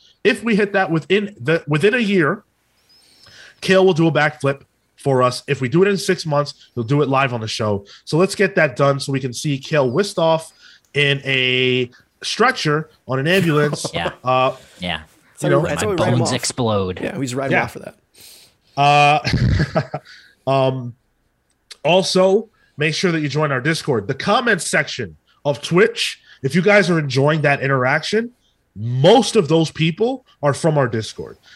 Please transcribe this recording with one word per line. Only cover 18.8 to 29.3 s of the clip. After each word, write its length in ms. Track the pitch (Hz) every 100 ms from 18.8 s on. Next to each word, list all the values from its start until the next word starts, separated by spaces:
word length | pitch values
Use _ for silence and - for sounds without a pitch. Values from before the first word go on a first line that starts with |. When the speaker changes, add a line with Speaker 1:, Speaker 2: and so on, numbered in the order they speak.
| 143 147 143 151 - - 123 - 147 160 - 143 - - - _ -
Speaker 1:
<laughs> 40 |
um, 440 | 135 131 131 120 - _ _ _ _ _ _ - -
also, 640 | 143 180 180 185 190 196 220 _ _ -
make 180 | 156
sure 180 | 147 185
that 80 | 160
you 80 | 147
join 240 | 139 151
our 80 | 131
Discord. 480 | 131 165 - 120 98
The 60 |
comments 520 | - - 226 240 190 -
section 500 | 170 143 - 101 78 _ _
of 160 | 147 131
Twitch, 580 | - 170 226 - - - _ -
if 120 | 135
you 80 | 160
guys 280 | 180 208 175
are 80 | 170
enjoying 440 | 143 127 143 160
that 200 | 143 139
interaction, 720 | 131 135 127 151 - 214 233 _ _ _ _
most 600 | - 117 127 156 254 -